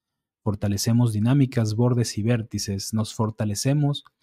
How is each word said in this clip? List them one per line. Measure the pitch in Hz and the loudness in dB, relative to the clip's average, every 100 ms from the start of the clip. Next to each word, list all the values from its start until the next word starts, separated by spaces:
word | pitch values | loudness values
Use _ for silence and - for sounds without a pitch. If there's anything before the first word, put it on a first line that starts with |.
| _ _ _ _ | _ _ _ _
Fortalecemos | 107 101 104 98 - 117 120 | -4 -2 0 0 2 4 4
dinámicas, | 107 113 143 127 120 110 | 2 2 4 2 2 0
bordes | 107 123 123 113 - | 2 2 2 -2 -2
y | |
vértices. | 104 120 107 104 - 98 - | -2 -2 -2 -6 -4 -6 -4
Nos | 110 107 - | -4 -4 -2
fortalecemos | 110 - 107 101 135 143 143 143 - _ | -4 -2 -4 -2 0 2 0 -2 -10 _